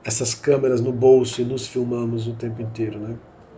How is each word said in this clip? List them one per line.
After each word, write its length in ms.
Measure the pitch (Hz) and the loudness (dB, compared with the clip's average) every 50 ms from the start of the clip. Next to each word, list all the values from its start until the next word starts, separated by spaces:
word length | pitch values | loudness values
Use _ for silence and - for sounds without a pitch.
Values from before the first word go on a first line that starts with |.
| - | -8
essas 300 | 107 107 - 131 113 - | -6 -4 -4 -4 -4 -6
câmeras 460 | - - 143 143 135 135 131 127 117 | -2 2 2 2 4 4 2 2 2
no 120 | 117 131 | 0 0
bolso 480 | 123 117 127 131 131 127 120 113 - 127 | 0 4 6 8 8 8 6 2 -2 -4
e 40 | 123 | -2
nos 220 | 120 135 123 - | -2 -4 -6 -6
filmamos 600 | - - 127 123 120 120 120 120 113 117 113 113 | -6 -4 -4 -2 -2 -2 -2 -2 -2 -2 -4 -4
o 60 | 117 113 | -6 -6
tempo 260 | - 123 117 110 117 | -6 -8 -8 -6 -6
inteiro, 380 | 117 110 - 113 113 107 104 104 | -8 -8 -6 -4 -4 -4 -6 -8
né? 180 | 107 113 117 - - - - - - - - | -10 -10 -10 -12 -14 -20 -20 -20 -20 -20 -20